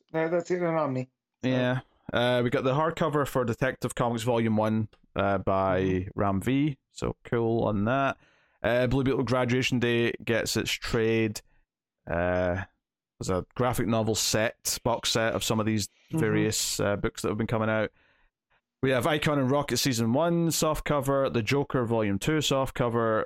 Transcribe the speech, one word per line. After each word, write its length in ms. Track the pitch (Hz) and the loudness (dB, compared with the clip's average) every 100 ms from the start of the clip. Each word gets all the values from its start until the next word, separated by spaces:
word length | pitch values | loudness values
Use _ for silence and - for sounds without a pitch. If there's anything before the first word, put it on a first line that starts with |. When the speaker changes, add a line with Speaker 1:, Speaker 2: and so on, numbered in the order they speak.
| _ | _
Speaker 1:
that 180 | 160 160 | -4 0
that's 200 | 175 170 | -2 -2
getting 160 | 180 175 | -2 0
an 80 | |
Omni. 340 | 160 147 131 127 _ _ _ | 0 -2 -2 -6 _ _ _
So. 60 | 123 | -2
Speaker 2:
Yeah. 320 | 127 123 127 - _ - | 0 0 -2 -6 _ -6
Uh, 300 | - 120 123 | -2 0 0
we 60 | 120 | 0
got 140 | 131 | 0
the 100 | 127 | 0
hardcover 520 | 135 160 160 160 147 135 | 0 0 0 0 0 0
for 160 | 139 | 0
Detective 520 | 117 113 131 131 123 | -2 0 -2 -2 -4
Comics 280 | - 123 117 | -2 -2 0
Volume 320 | 113 117 113 110 | 0 2 2 2
one, 300 | 107 110 107 - _ - | 2 0 -2 -8 _ -2
uh, 220 | 98 98 | 0 0
by 420 | 95 95 95 92 | 0 2 2 2
Speaker 1:
Mm-hmm. 280 | 95 92 95 104 | 2 0 -2 -2
Speaker 2:
Ram 200 | 101 98 | 0 0
V, 340 | 90 135 151 143 _ | 0 2 0 -2 _
so 260 | - - - | -8 -6 -6
cool 400 | - 120 113 113 | -2 0 2 2
on 220 | 113 107 104 | 2 0 0
that. 320 | 135 139 107 _ _ _ _ | 0 0 -4 _ _ _ _
Uh, 240 | - 120 127 | 0 2 2
Blue 160 | 131 | 2
Beetle 200 | 131 123 | 2 0
Graduation 560 | 127 127 123 127 127 127 | 0 0 2 0 0 2
Day 340 | 120 117 117 - | 2 2 2 -2
gets 360 | - 113 - - | -2 0 0 -2
its 120 | - | -2
trade. 680 | - - 120 113 113 113 104 - _ _ _ _ _ - | -4 -2 0 2 2 2 -2 -14 _ _ _ _ _ -6
Uh, 580 | 85 87 90 90 90 98 _ _ _ _ - | -2 0 0 0 -2 -6 _ _ _ _ -10
there's 120 | - | -4
a 160 | 90 87 | -2 -4
graphic 320 | - 127 120 101 | -2 -2 0 0
novel 300 | 113 110 107 | 0 0 0
set, 640 | - 113 113 - - - | 0 0 0 -2 -6 -4
box 280 | - 117 - | -2 -2 0
set 220 | 120 113 | 0 0
of 100 | 101 | 0
some 140 | - 113 | -2 0
of 40 | 107 | 0
these 200 | 110 95 _ - | -2 -4 _ -8
Speaker 1:
Mm-hmm. 80 | 160 | -2
Speaker 2:
various, 640 | 113 107 107 107 - - | 0 2 0 -2 -4 -2
uh, 160 | 101 101 | -2 -2
books 260 | - - | -4 -4
that 60 | 90 | -4
have 100 | 104 | -2
been 80 | 113 | -2
coming 240 | 113 110 | -2 0
out. 200 | 110 107 - _ _ _ _ _ _ _ _ | 0 -2 -6 _ _ _ _ _ _ _ _
We 80 | 131 | 0
have 160 | 127 123 | 2 2
Icon 320 | 151 156 147 | 0 0 0
and 100 | 127 | 2
Rocket 260 | 139 143 123 | 0 0 0
Season 340 | - 117 117 | 0 0 0
one 380 | 127 170 170 170 | 2 2 2 0
soft 340 | - 160 151 | 0 0 -2
cover, 460 | - 147 131 139 135 | -2 -2 0 0 0
The 100 | 117 | -2
Joker 440 | 107 139 139 135 117 | 0 0 0 -2 0
Volume 320 | 113 107 98 | 0 0 0
two 220 | - 156 | 0 0
soft 320 | 143 135 135 | 0 0 0
cover, 500 | - 120 117 113 110 | -2 0 0 0 0